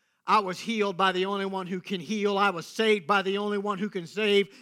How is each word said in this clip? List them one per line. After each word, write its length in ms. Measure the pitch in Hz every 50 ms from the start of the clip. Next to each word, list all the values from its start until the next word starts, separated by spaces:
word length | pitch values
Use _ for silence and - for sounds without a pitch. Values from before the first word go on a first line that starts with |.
| _ _ _ _ _
I 140 | - 190 214
was 200 | 202 185 180 -
healed 360 | - - 233 220 202 202 185
by 160 | 165 190 190 180
the 140 | 180 185
only 200 | 196 202 196 196
one 200 | 190 190 190 185
who 140 | 170 190 185
can 200 | - - 196 180
heal. 360 | 147 - 220 214 202 202 202
I 140 | 196 202 202
was 160 | 180 165 160
saved 400 | - - - 220 220 214 208 160
by 160 | 143 202 196 190
the 160 | 190 196 202
only 200 | 208 208 208 202
one 200 | 196 208 202 180
who 100 | 208 208
can 180 | - 190 170
save. 420 | 147 - 190 220 208 202 202 202 196 - -